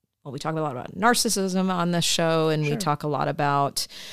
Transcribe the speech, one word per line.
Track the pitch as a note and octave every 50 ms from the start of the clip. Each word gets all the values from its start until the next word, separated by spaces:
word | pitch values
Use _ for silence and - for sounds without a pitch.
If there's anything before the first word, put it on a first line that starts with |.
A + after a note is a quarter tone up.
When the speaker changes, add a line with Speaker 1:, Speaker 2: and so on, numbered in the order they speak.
| _ _ _ _ _
Speaker 1:
well, | D3 B2
we | C#3+
talk | - D3+ D#3+
a | D#3+
lot | D#3 D3 B2
about | B2 - - - -
narcissism | G#3 A#3+ B3 - - A#3 F#3+ G3 F#3+ F#3+ F3+ F#3+ F#3 F#3+ F#3
on | F3+ E3+ F3 F3
this | E3+ D#3+
show, | - - - E3+ D#3+ E3 D#3+ D#3 D#3+
and | D#3 D#3 D3+
Speaker 2:
Sure. | D3 D3
Speaker 1:
we | -
talk | F#3+ D3+ D3 - -
a | D3+
lot | C#3+ C3 D3 D3
about | D3 D3+ D3+ C#3+ C#3+ C#3+ C#3+ C#3 - - - - - - - -